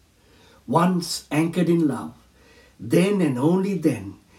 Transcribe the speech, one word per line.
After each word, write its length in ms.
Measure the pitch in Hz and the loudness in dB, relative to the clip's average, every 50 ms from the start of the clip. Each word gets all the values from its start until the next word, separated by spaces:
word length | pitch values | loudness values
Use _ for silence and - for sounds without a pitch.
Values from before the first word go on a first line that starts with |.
| _ _ _ _ _ _ _ _ - - _ _ - | _ _ _ _ _ _ _ _ -20 -20 _ _ -6
Once 640 | - 127 165 175 180 185 170 170 - - - - - | -2 0 2 2 2 0 0 -4 -6 -10 -10 -8 -4
anchored 380 | - 151 165 165 170 185 - | -2 0 0 0 0 0 2
in 180 | 165 175 170 160 | 2 2 2 2
love, 280 | 139 117 113 - - - - _ _ _ _ _ _ - - - _ _ - | 0 -2 -4 -8 -12 -14 -18 _ _ _ _ _ _ -20 -20 -20 _ _ -14
then 400 | 95 113 160 170 185 196 208 190 | -4 0 2 2 4 4 2 2
and 180 | 170 143 123 | 0 0 0
only 400 | 120 139 165 180 190 190 202 190 | 0 2 2 2 2 0 -2 -2
then 380 | 160 151 151 120 101 95 98 95 - _ _ _ | 0 0 -2 -2 -4 -8 -14 -16 -20 _ _ _